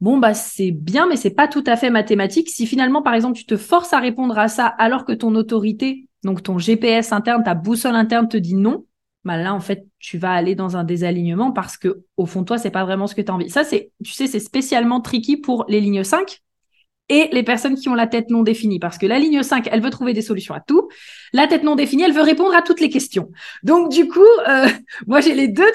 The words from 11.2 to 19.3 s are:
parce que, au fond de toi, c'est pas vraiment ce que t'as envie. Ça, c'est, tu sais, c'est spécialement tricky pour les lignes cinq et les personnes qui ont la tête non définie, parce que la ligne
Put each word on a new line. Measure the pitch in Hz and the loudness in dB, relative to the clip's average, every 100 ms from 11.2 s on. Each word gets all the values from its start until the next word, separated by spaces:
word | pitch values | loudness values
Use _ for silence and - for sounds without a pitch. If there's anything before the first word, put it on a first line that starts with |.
| 170 175 262 | -2 -2 -2
parce | 190 185 - | -4 -8 -6
que, | 185 190 _ - | -6 -6 _ -6
au | 175 | -4
fond | 190 | -4
de | 180 | -4
toi, | 233 | -4
c'est | 214 | -4
pas | 185 | -4
vraiment | 185 190 202 | -4 -4 -4
ce | |
que | - | -6
t'as | 202 | -4
envie. | 180 170 | -4 -4
Ça, | 277 | -2
c'est, | 294 208 - - | -2 -2 -6 -16
tu | 220 | -12
sais, | - 269 | -6 -4
c'est | 208 | -4
spécialement | 214 262 262 247 233 247 | -4 -4 -2 0 0 0
tricky | 233 240 226 294 | -2 -4 0 -2
pour | 262 240 226 | -2 -4 0
les | 214 | 0
lignes | 202 196 | 2 0
cinq | 190 330 381 - _ _ _ _ _ _ - | 0 -2 -2 -10 _ _ _ _ _ _ 0
et | 285 320 | 2 2
les | 247 | 0
personnes | 240 233 269 269 | 0 0 -2 -2
qui | 262 | -2
ont | |
la | 240 226 | 0 0
tête | 233 226 | -2 0
non | 233 | 2
définie, | 220 220 220 180 | 2 0 -2 -2
parce | 170 - | -6 -4
que | 190 | 0
la | 254 | 2
ligne | 311 | 2